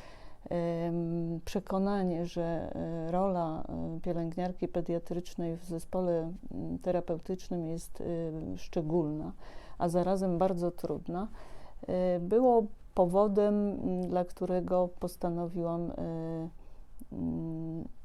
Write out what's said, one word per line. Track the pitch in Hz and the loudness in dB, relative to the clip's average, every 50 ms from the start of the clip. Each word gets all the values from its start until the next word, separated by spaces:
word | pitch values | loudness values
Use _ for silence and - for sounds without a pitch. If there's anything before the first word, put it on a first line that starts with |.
| - - - - - - - - - - | -12 -14 -14 -14 -14 -14 -12 -12 -6 -4
em, | - 175 170 170 170 165 170 170 165 170 170 165 170 170 170 165 170 165 - | -2 0 0 0 0 0 0 0 0 0 0 0 0 0 0 0 -2 -4 -4
przekonanie, | - - 202 190 - 190 190 190 196 202 202 185 180 175 160 170 | -2 -2 -2 -2 0 2 2 4 4 4 4 2 2 2 0 -2
że, | 175 - 175 170 165 170 160 - - - | -2 0 0 0 0 0 0 -2 -2 -4
e, | - 165 165 165 165 160 165 | -4 -4 -4 -2 -2 -2 0
rola, | 170 180 190 196 185 175 170 160 156 165 - - | 2 4 4 4 2 2 0 0 -2 -2 -4 -4
e, | 170 165 165 165 165 160 | -4 -4 -4 -4 -4 -2
pielęgniarki | - 185 175 170 170 165 165 - 180 180 185 - - 175 | -2 0 0 0 0 -2 -2 -2 -2 -2 -2 -2 -2 -2
pediatrycznej | - 175 170 - 170 170 170 - 175 175 175 - - - 170 170 165 | 0 0 0 0 0 0 -2 -2 -4 -4 -4 -4 -4 -4 -2 -2 -2
w | 170 - | -4 -4
zespole, | - 170 165 - - - 185 185 180 170 165 160 165 175 - - - - | -6 -6 -6 -4 -2 -2 0 2 4 4 2 2 -2 -4 -6 -8 -8 -6
mm, | - 165 160 170 170 | -6 -4 -4 -4 -2
terapeutycznym | - 185 180 175 175 - 170 160 - - 190 185 - - 185 175 165 | 0 2 2 2 2 0 -2 -2 -2 -4 -4 -4 -4 -4 -4 -2 -2
jest, | 160 165 170 - - - - | -2 -4 -4 -6 -6 -6 -6
e, | - 175 175 165 165 160 156 160 160 180 185 180 | -4 -2 -2 -2 -2 -2 -4 -4 -4 -6 -6 -4
szczególna, | - - - 180 160 151 165 175 160 151 151 156 156 170 - - - - - - - - - - | -4 -2 0 0 2 2 4 2 4 2 0 -2 -4 -6 -6 -8 -10 -10 -10 -10 -10 -8 -4 0
a | - 175 | 0 2
zarazem | 165 180 175 185 196 190 190 190 175 170 | 4 4 4 4 4 2 2 2 4 4
bardzo | 185 190 190 175 175 175 | 4 4 4 2 0 0
trudna, | 170 - - 156 151 139 165 - 165 175 202 214 - - - - - - - - - - - | 0 0 -2 -2 -2 -2 -4 -4 -4 -2 -4 -4 -6 -8 -10 -10 -10 -10 -10 -10 -10 -8 -4
e, | - - 180 180 185 180 175 | 0 2 2 4 4 4 2
było | 175 180 214 233 254 254 240 226 214 208 - - - - - | 2 4 6 6 8 8 8 6 6 2 -2 -8 -12 -2 2
powodem, | - 185 175 175 196 208 214 196 208 208 208 208 | 4 4 6 6 6 6 6 6 6 6 6 6
mm, | 208 208 202 196 - - 180 185 180 180 175 | 4 4 2 0 0 0 0 0 0 0 2
dla | 175 180 180 | 2 2 0
którego | 180 - - 185 180 180 180 175 180 185 180 180 180 180 - | 0 -2 -4 0 0 2 2 2 4 4 4 4 2 0 -2
postanowiłam, | - 175 - - - 175 170 170 175 170 170 175 170 170 170 170 175 170 | -4 -6 -4 -2 -2 0 0 0 -2 -2 -2 -2 0 0 0 -2 -2 -4
e, | - - - 165 165 165 165 160 165 165 160 165 - - - - - - - - - - - - - | -4 -4 -4 -4 -4 -4 -4 -4 -4 -4 -4 -6 -8 -12 -14 -14 -14 -14 -12 -12 -12 -12 -10 -8 -6
mm, | - - 165 160 165 165 165 160 160 160 160 160 165 - - - - - | -4 -2 -2 -2 -2 -2 -4 -4 -4 -4 -4 -4 -6 -6 -6 -8 -8 -6